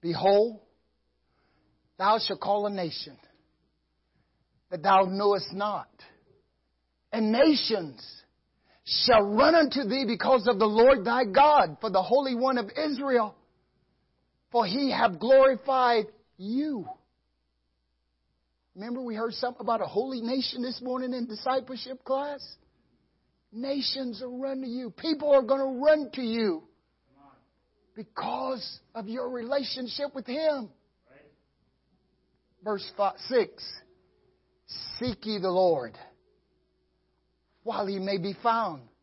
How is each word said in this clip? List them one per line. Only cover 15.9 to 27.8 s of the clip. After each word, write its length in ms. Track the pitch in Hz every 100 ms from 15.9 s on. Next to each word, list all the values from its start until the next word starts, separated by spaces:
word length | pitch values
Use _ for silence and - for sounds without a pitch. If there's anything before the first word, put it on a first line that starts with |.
| 233 214 - _ _
you." 500 | 190 247 302 262 165 - _ _ _ _ _ _ _ _ _ _ _ _ _ _ _ _ _ 175
Remember 260 | 214 240
we 140 | 254 214
heard 180 | 233
something 280 | - 247 247
about 200 | 208 -
a 60 | 170
holy 340 | 196 262 262
nation 400 | 226 262 240 247
this 200 | 247 247
morning 320 | 254 254 254 254
in 100 | 233
discipleship 800 | 214 - 262 262 262 254 262
class? 540 | - 269 285 285 - - _ _ _ _ _ _ _ _ _
Nations 680 | 214 269 277 254 262 254 208
will 180 | 254 247
run 220 | 269 269
to 60 | 262
you. 240 | 240 247
People 420 | - 330 302 294
are 80 | 277
gonna 240 | 226 269 269
run 440 | 254 294 311 285
to 100 | -
you 420 | 240 233 214 160 - _ _ _ _ _ 277 _ _ _ _ _